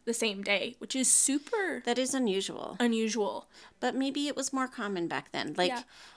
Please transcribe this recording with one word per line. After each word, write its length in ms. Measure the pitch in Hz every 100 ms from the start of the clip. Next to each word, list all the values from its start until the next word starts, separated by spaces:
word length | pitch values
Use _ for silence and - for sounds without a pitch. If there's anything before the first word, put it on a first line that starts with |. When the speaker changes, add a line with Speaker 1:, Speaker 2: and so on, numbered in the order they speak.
Speaker 1:
the 80 | -
same 280 | 226 226 196
day, 340 | 196 202 - -
which 160 | 226
is 160 | 262 254
super 680 | - - 277 285 453 370 254 240
Speaker 2:
That 120 | 240
is 140 | 262
unusual. 600 | 269 240 190 190 - - -
Speaker 1:
unusual. 680 | 240 226 220 220 202 - - - - -
Speaker 2:
But 140 | 247
maybe 340 | 262 269 277 285
it 80 | 277
was 160 | 269
more 160 | 262 254
common 400 | - 208 190 165
back 240 | 139 -
then. 220 | - 117 160
Like, 140 | 180
Speaker 1:
Yeah. 120 | 240 - - -